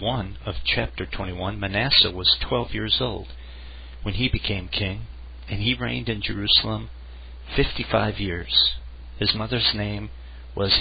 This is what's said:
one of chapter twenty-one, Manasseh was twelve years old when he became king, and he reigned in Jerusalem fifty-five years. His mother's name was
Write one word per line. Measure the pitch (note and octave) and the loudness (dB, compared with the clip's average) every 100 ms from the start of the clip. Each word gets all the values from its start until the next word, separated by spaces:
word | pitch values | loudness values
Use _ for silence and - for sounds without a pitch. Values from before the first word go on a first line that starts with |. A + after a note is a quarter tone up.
one | G2+ B2+ F#2+ - - | 0 0 -2 -6 -4
of | - | -2
chapter | - - A#2+ - | 2 2 0 -2
twenty-one, | F#2+ - F#2+ F2+ F#2 G#2 | -4 -4 -4 -2 -2 -2
Manasseh | G2 G2+ C3+ - G#2 | 0 2 4 6 4
was | F#2 F2+ - - | 2 2 2 2
twelve | B2 A2+ | 0 0
years | G#2+ A2 - | -2 0 2
old | B2+ F#2+ G2 - - - - - - - | 0 -2 -6 -12 -12 -12 -12 -12 -14 -6
when | G#2+ | -2
he | F#2+ B2+ | 2 2
became | - - G2 F#2 | 2 2 -2 -2
king, | - G2 G#2 A2+ - - - - | -2 -2 -2 -6 -10 -12 -12 -4
and | G2+ | 0
he | G#2+ B2 | 2 2
reigned | A#2+ B2 A#2 | -2 -2 -2
in | G#2+ | -2
Jerusalem | G2+ G2+ G#2 - A2+ G#2+ A2 - - - - - - | -2 0 4 4 4 -2 -4 -10 -14 -14 -14 -14 0
fifty-five | - C#3 - - A2 G#2+ G#2 | 2 4 2 2 4 4 2
years. | G2 E2+ - - - - - - - - | -2 -2 2 6 6 2 -6 -12 -8 0
His | G#2+ | 0
mother's | A2 A2 A#2+ - | 2 2 2 2
name | G#2+ G#2 G#2 G#2+ - - - - - | 2 0 -2 -6 -10 -14 -14 -6 0
was | G2 - | 4 4